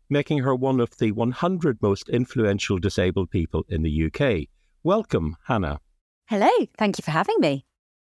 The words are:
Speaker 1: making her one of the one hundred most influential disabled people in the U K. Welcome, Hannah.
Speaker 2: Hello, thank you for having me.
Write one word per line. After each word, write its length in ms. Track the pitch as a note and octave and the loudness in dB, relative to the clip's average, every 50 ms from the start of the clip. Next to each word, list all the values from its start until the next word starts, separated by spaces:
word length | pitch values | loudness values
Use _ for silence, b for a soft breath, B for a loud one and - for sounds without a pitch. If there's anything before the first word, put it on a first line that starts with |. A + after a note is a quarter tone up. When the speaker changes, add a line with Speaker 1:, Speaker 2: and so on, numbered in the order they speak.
| _ - | _ -2
Speaker 1:
making 280 | C#3+ C#3+ C#3+ - D3+ C#3+ | -2 -2 0 0 -2 0
her 140 | B2+ C3+ C3 | 0 0 0
one 280 | B2+ B2+ C3+ C3 B2+ | 0 0 0 2 0
of 180 | A#2+ - - - | 0 -2 -2 -2
the 140 | B2 A2 G2+ | -2 0 0
one 180 | A2 A#2 A#2+ | 0 -2 -2
hundred 500 | C3 - - F3 F#3+ F3 D#3+ C3+ A#2+ - | -2 -2 -2 -2 -2 0 0 -2 0 0
most 280 | - G#2 G2 - - - | 0 0 0 0 -2 -2
influential 720 | - A#2+ B2+ - - B2+ A2 G#2 G2 G2+ - - G2+ F#2 | -2 -2 -2 -2 -2 0 0 2 0 0 0 -2 -2 0
disabled 520 | F2 G2 - - F#2 F#2 F2 G2 F#2 - | 0 0 0 0 0 0 0 0 -2 -2
people 340 | - F#2+ E2 - - E2 - - | -2 -2 -2 -2 -2 -4 -4 -4
in 140 | F#2 D#2+ D#2+ | -4 -2 -2
the 80 | D#2+ | 0
U 200 | D2+ D#2 D#2+ D#2+ | 0 0 0 -2
K. 380 | - - C#3+ C3+ G#2+ E2 C#2+ - _ _ _ _ _ _ - | 0 0 0 0 0 -2 -4 -8 _ _ _ _ _ _ -2
Welcome, 540 | D#3 F#3+ A3+ G#3+ - - G#2 E2 D2+ D#2 - _ | 0 0 0 0 -2 -2 -2 -2 -4 -6 -8 _
Hannah. 340 | - C3 A2 F#2 D2+ C#2+ D2 - _ _ _ _ _ _ _ _ | -2 -2 -2 0 -2 -4 -8 -10 _ _ _ _ _ _ _ _
Speaker 2:
Hello, 240 | - A3+ G3 G#3 D#4 A#4+ A#4 C4+ - _ | -6 -2 2 4 4 4 2 0 -2 _
thank 220 | - G#3+ G#3 F3 - | -2 -2 -2 -2 -2
you 40 | - | -4
for 100 | - D3+ | -2 0
having 260 | D#3+ F#3+ - A4+ G#4+ | 0 0 2 2 2
me. 260 | B3 D#3 C#3 C#3 - _ _ _ _ _ _ _ _ _ | 2 2 2 0 -4 _ _ _ _ _ _ _ _ _